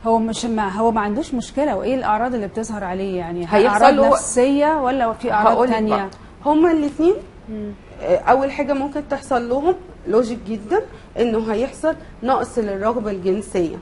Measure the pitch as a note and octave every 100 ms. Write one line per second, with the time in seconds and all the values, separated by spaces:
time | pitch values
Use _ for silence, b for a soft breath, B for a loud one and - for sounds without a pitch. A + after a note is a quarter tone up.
0 | A3+ A3+ A3+ A3 A#3+ A3 G3+ G3 A3+ A3
1 | G#3 G#3 E4 B3 - C4 D4 F#3+ A3 C4
2 | A3+ G#3+ B3 B3 G3 A3 A3 G#3 F#3+ F#3
3 | G3 F3+ E3+ F3 E3 G#3 G#3+ G3+ C#4 D4
4 | C#4 C4+ - A#3+ B3+ C#4 D4 D#4 B3+ C4+
5 | A#3 A3 A#3+ G#3+ G#3+ A3+ B3 A3+ G#3+ G#3
6 | G3 B B - C#4+ D4+ E4+ D#4+ D4 C#4+
7 | E4 G#4+ - - - G#3+ G#3 G3+ - -
8 | - F3+ - C4 C4+ C4+ C#4 C#4 C#4+ D4
9 | C#4+ C#4 - B3+ A#3+ B3+ D#4+ F4+ - -
10 | - A3 A#3 A#3+ F#3+ A3 G#3 G4 - B
11 | B - A#3+ A3+ A3 G#3+ C4 - D#4 D#4
12 | B B A#3+ C4+ A#3+ B3 G#3 G3 G#3+ A#3+
13 | G#3+ G3 F3+ G3 G#3 G3 E3 F3